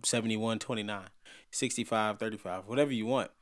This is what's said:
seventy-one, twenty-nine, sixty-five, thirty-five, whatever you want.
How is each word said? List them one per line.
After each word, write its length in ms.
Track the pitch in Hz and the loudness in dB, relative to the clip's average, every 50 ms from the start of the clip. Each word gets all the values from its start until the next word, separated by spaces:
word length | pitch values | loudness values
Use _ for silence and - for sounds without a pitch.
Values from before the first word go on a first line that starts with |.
seventy-one, 560 | - - - 117 110 113 110 107 110 113 113 107 | 0 2 2 2 2 2 0 2 2 0 0 -2
twenty-nine, 500 | - - 120 107 104 104 104 98 90 - - - - - - - - _ | -2 -4 -4 -4 -4 -4 -6 -6 -8 -12 -18 -20 -20 -20 -20 -20 -18 _
sixty-five, 680 | - - 139 120 - - 113 - 117 110 107 107 104 104 | -4 -2 -2 0 0 -2 -2 2 2 2 4 2 2 0
thirty-five, 480 | 117 110 107 104 - 92 90 92 92 | -2 -4 -4 -4 -6 -6 -6 -6 -6
whatever 260 | 101 120 139 147 143 | 0 4 4 4 4
you 140 | 127 110 107 | 4 0 0
want. 240 | 117 131 127 92 - - _ | 2 2 2 0 -2 -6 _